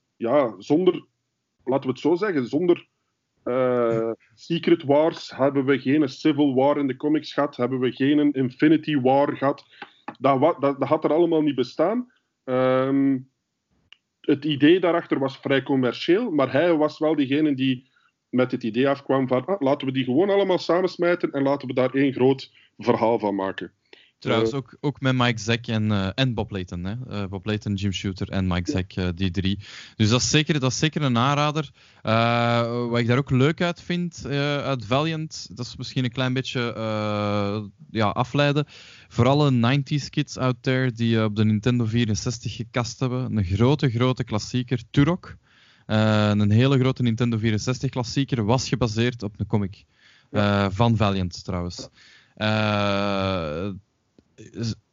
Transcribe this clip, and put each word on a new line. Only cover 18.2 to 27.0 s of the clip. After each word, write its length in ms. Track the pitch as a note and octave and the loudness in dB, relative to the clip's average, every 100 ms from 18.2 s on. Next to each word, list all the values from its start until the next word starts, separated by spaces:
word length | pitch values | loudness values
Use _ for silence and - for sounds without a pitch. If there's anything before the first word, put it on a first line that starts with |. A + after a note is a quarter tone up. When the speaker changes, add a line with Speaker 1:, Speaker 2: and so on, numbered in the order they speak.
| _ | _
Speaker 1:
met 220 | B2 B2+ | 0 0
het 100 | B2+ | 0
idee 260 | A#2+ A2+ C#3 | -4 0 0
afkwam 400 | C3+ - C3+ C3 | 0 0 0 2
van, 160 | B2+ B2+ | 0 0
"Ah, 140 | G3 | -2
laten 260 | C3+ C#3+ C3+ | 0 0 -2
we 60 | |
die 120 | C3 | -4
gewoon 260 | B2+ B2+ G3 | 0 2 2
allemaal 280 | G3+ F#3+ F3 | 2 2 0
samensmijten 720 | - F3 F#3 - F3 F3 E3 | 0 0 0 0 0 0 -2
en 100 | C#3 | -2
laten 260 | C3+ C#3 B2+ | 0 0 -2
we 60 | |
daar 200 | C3 C3 | 0 0
één 180 | C3+ C#3 | 2 0
groot 400 | B2+ C3 C3+ - _ _ - | 4 4 2 -4 _ _ -6
verhaal 400 | G#2+ A2+ A2+ A#2 | 0 2 2 2
van 160 | G#2 | 0
maken." 380 | G2 F#2+ F#2 F2 _ _ - _ _ | -2 -4 -6 -10 _ _ -20 _ _
Speaker 2:
Trouwens, 320 | - A#2 A2+ | -2 0 0
Speaker 1:
Eh, 60 | C3+ | -2
Speaker 2:
ook, 200 | - - | -8 -6
ook 200 | D3 - | -6 -2
met 140 | C3 B2+ | 0 2
Mike 240 | B2 A2+ | 2 0
Zeck 260 | G2+ A#2 A#2+ | -2 -2 -2
en, 240 | A2 G#2+ | -2 0
eh, 160 | G2+ F#2+ | 0 0
en 200 | - C3 | 0 -2
Bob 160 | A2+ G#2 | -2 -4
Layton, 340 | G2+ F#2 F2 | -6 -6 -8
hè. 100 | F#2 A#2 | -6 -8